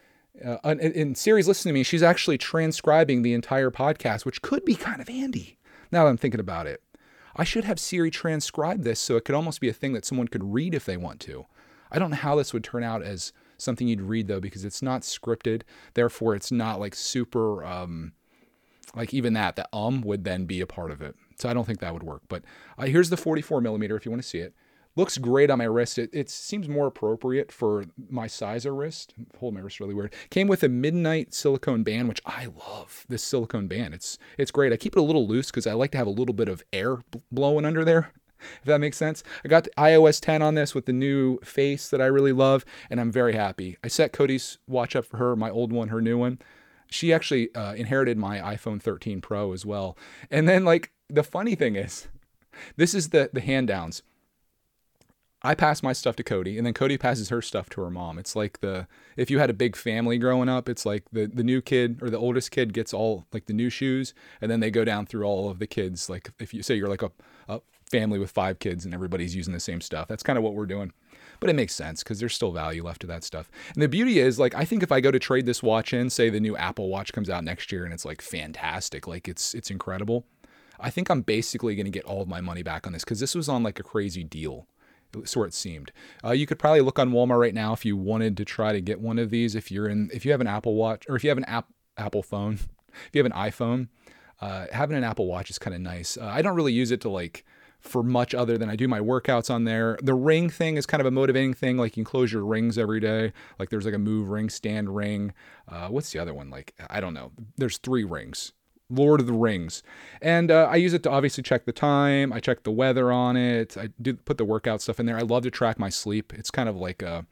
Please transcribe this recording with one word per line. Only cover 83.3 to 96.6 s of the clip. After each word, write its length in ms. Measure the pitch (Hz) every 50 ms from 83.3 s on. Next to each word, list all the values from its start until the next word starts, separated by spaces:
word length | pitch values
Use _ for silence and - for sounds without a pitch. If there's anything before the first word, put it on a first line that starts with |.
| -
was 140 | 175 156 147
on, 140 | 139 123 117
like, 180 | 107 98 -
a 20 | 101
crazy 400 | - - 107 101 101 82 92 82
deal. 440 | 80 - 78 78 76 67 60 - _ _ _ _ _ _ _ _ _ - 104 -
So 180 | - - 123 104
it 100 | 87 -
seemed. 380 | - - 98 82 76 69 - - - - - - - -
Uh, 60 | 113
you 160 | 123 139 147
could 140 | 143 156 -
probably 220 | - 151 156 151 131
look 180 | 131 - -
on 100 | 131 127
Walmart 300 | 123 120 123 123 123 120
right 120 | 120 117 95
now 200 | 110 110 107 113
if 120 | - -
you 120 | 110 101
wanted 400 | 95 92 98 107 110 113 110 101
to 80 | 95 104
try 280 | - - - 110 107 107
to 80 | 101
get 200 | 90 101 107 92
one 180 | 110 113 113 117
of 120 | 117 107
these. 260 | 113 117 117 117 104
If 160 | 110 - - 95
you're 160 | 101 107 107
in, 200 | 104 104 107 - -
if 100 | 113 -
you 60 | 135
have 100 | 147 127
an 60 | 123
Apple 300 | 107 101 107 - 120 107
Watch, 280 | 107 110 110 110 - - -
or 80 | 135
if 80 | 120 -
you 60 | 147
have 60 | 143
an 100 | 127 131
app, 200 | - 110 117 - _ _ _ _ _ _
Apple 260 | - 107 104 - 104 -
phone, 320 | - - 101 101 104 104
<laughs> 540 | 101 - - - _ _ _ - - - -
if 0 | -
you 60 | 143
have 80 | 135
an 60 | 123 -
iPhone, 560 | - 101 110 - - 120 117 120 131 127 113 _ _ _ - - _ _ _ _ -
uh, 260 | 98 101 98 95 92 -
having 260 | - 117 147 147 156
an 60 | 139 123
Apple 240 | 113 104 - 101
Watch 240 | 90 90 90 92 -
is 80 | - -
kinda 220 | - 107 90 87
nice. 360 | 90 90 87 90 87 - -
Uh, 100 | - 117
I 160 | 104 104 135 160
don't 120 | 202 185
really 180 | 170